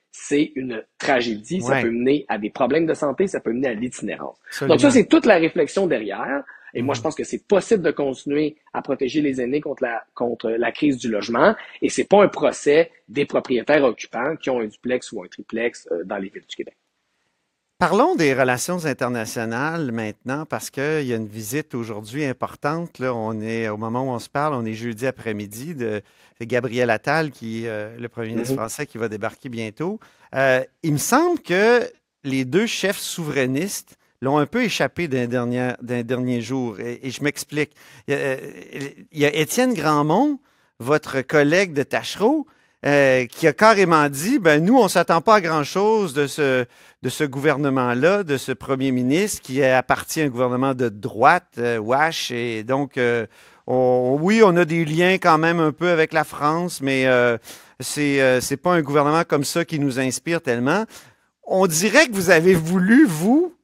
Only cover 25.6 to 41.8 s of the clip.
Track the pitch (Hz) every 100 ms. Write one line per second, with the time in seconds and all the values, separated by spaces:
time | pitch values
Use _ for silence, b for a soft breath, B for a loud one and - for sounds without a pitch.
25.6 | 147 147 117 104 - b b b 117 123
26.6 | 120 123 120 107 - 156 156 - 113 113
27.6 | 117 107 107 117 120 - 113 117 117 135
28.6 | 113 - 147 110 113 104 110 - 135 117
29.6 | 110 - 170 220 b b b 127 135 127
30.6 | 131 _ 165 147 - 262 349 349 - 180
31.6 | 220 240 - - _ _ 139 135 127 165
32.6 | 226 - 190 196 - - 156 139 127 131
33.6 | 196 - - _ _ - 131 151 143 240
34.6 | 233 - 143 - 170 131 120 123 120 123
35.6 | 127 120 120 123 117 123 123 123 110 135
36.6 | 120 101 117 113 131 117 143 - - 147
37.6 | 147 _ B B B 143 139 131 - -
38.6 | - 147 139 143 - 151 143 151 156 233
39.6 | 254 170 151 147 151 180 302 277 _ _
40.6 | _ - 117 151 - 135 123 151 143 175
41.6 | 190 139